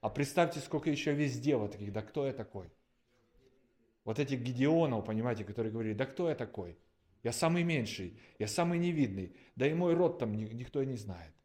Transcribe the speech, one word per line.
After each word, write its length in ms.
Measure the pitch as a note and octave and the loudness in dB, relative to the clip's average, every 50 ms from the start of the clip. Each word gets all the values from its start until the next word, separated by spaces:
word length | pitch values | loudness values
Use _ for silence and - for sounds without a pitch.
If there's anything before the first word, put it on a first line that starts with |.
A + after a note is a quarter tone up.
А 80 | - A2 | -4 -4
представьте, 500 | - - C#3+ C#3 - - E3+ E3 E3+ D3+ | -2 -2 -2 0 4 4 4 4 2 -4
сколько 300 | C3 - - - - E3+ | -8 -4 -4 -2 0 0
ещё 240 | D3 - - D#3 C#3+ | 0 0 2 0 2
везде 420 | C#3+ D3+ C#3+ B2 A#2+ A#2+ C#3+ D3 A#2+ | 2 2 0 0 0 0 2 2 2
вот 140 | G#2+ G2+ - | 2 -2 -4
таких 180 | - G#2 G2+ G2+ | -6 -8 -6 -6
«да 80 | A2 | -6
кто 240 | G#2 - - D3+ C#3 | -6 -6 -4 -2 -2
я 80 | C3+ B2+ | -2 -2
такой?» 380 | - A2 - - G2+ F2+ E2+ _ _ _ _ _ _ _ _ _ _ _ _ _ - _ _ _ _ _ _ _ _ _ _ _ _ _ | -4 -8 -10 -10 -12 -12 -12 _ _ _ _ _ _ _ _ _ _ _ _ _ -20 _ _ _ _ _ _ _ _ _ _ _ _ _
Вот 140 | - A2+ B2+ | -6 -2 0
этих 240 | D3 B2 C#3 B2+ | 0 0 0 -2
Гедеонов, 640 | A2+ B2 B2+ A#2+ C3 C#3+ D#3+ E3 E3 D3 B2+ A2 G2 | -2 -4 0 2 4 4 6 4 4 2 2 0 -2
понимаете, 380 | - A2 A2 A2+ B2 A#2+ A2 G#2+ | -2 -2 0 0 0 -2 -2 -4
которые 280 | F#2 G2+ A#2 A#2 A2 | -8 -4 -4 -4 -2
говорили: 220 | A2 A2+ A2+ A2 G#2+ | -2 -2 -2 -2 -2
«Да 120 | G2+ C3 | -2 -2
кто 240 | C3+ - - F3+ E3 | -4 -2 -2 -2 -2
я 60 | D3+ | 0
такой? 420 | - B2 G#2 - - F#2 F2 E2 _ _ _ _ _ _ _ _ _ _ | -2 -4 -8 -8 -10 -10 -10 -10 _ _ _ _ _ _ _ _ _ _
Я 80 | A#2 | -4
самый 320 | A2 - - D#3+ E3+ F3 E3+ | -2 2 2 4 4 4 2
меньший, 560 | F3 E3 C#3+ A#2 G#2 - - F#2+ F2 - - - - _ _ | 2 2 0 0 -2 -4 -6 -8 -8 -10 -14 -20 -20 _ _
я 80 | G#2 G#2 | -4 -2
самый 320 | - - E3+ E3+ F3 E3+ | 0 2 2 2 2 2
невидный, 560 | E3+ F3 E3+ D#3 C#3 A2+ F#2+ G2 F#2 F2+ - - - - _ | 2 2 4 4 2 2 2 -4 -6 -8 -10 -16 -20 -20 _
да 120 | - B2+ C#3+ | 0 2 2
и 60 | D#3 | 2
мой 200 | E3 F3+ F3 E3+ | 4 4 4 4
род 240 | E3+ F3+ E3 - - | 6 4 4 2 0
там 180 | B2 A2 G#2 | -2 -2 -2
ни-, 180 | G#2+ A2 G#2+ A2 | -2 -4 -4 -6
никто 280 | A#2+ B2 B2 - C#3+ | -8 -10 -4 -2 -2
и 60 | C3+ C3+ | -2 0
не 100 | C3 A#2 | -2 -6
знает». 360 | G#2 G#2+ F#2 F2 E2+ D#2+ D#2 _ _ | -6 -8 -10 -10 -12 -18 -20 _ _